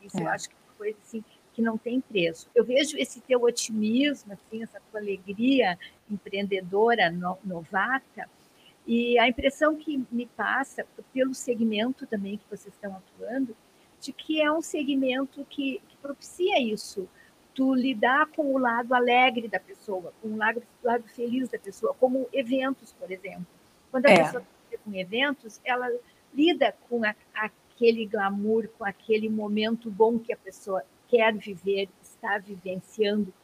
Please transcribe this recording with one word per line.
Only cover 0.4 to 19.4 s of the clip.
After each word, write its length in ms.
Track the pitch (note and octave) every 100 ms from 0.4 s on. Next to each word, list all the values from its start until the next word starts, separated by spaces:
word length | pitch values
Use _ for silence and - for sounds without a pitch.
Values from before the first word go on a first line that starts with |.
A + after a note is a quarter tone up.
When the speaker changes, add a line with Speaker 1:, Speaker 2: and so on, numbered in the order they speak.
| -
Speaker 1:
que 60 |
é 40 | _ _
uma 60 | _
coisa, 220 | G#3 G#3+
assim, 220 | _ A3+ G#3+ _ _
que 80 | -
não 140 | A3+ A3+
tem 240 | - B3+
preço. 480 | - G#3 E3+ E3 -
Eu 100 | A#3+
vejo 320 | A3 B3+ D4+ -
esse 220 | C4 -
teu 220 | - B3
otimismo, 880 | A#3+ A#3+ - A3 G#3+ A#3 D4 C4+ G3+
assim, 300 | G3 _ A3+
essa 180 | A3+ G3+ _
tua 100 | G#3+
alegria 800 | G#3 F#3+ F#3 G3 B3 C4+ G3+ F3 - _ _
empreendedora, 1000 | G#3 - G3 G3+ G3 F3+ G3 A3+ A#3 F3
no-, 280 | F3 F3+ F#3
novata, 840 | G3 E3+ D#3+ F#3+ G#3+ C4+ _ - - _ _ _ - _ -
e 320 | A#3 A#3+ A#3+
a 80 | A#3+
impressão 480 | B3 C#4 - D#4
que 300 | D#4 D#4 C#4 A#3+
me 140 | A#3+ A#3+
passa, 580 | - G3+ A3+ C#4 -
p-, 180 | G3 - -
pelo 220 | C4 C4
segmento 720 | C4 - A3 A3+ G#3 A#3 C4 C#4
também 300 | G#3+ G3 G#3+
que 60 | _
vocês 240 | G#3 G3+
estão 200 | _ G3+
atuando, 600 | F#3+ _ - F#3+ B3+ B3+ A3 _ _ _ _
de 120 | -
que 280 | - - D#4
é 120 | D4+
um 80 | D#4+
segmento 840 | D#4+ E4 C#4+ C4+ C4 B3+ C#4 - C#4
que, 320 | - C4+ B3+ _
que 80 | _
propicia 640 | C#4 C#4+ - - F4+ F#4
isso, 460 | A#3 G#3+ - - F#3 _ - _ _
tu 200 | - C4
lidar 520 | C4 C4 A3 A#3 C4+ D#4
com 260 | - C#4+
o 40 | C4+
lado 360 | B3+ A#3 A#3+
alegre 540 | B3+ B3 A#3+ B3+ A#3+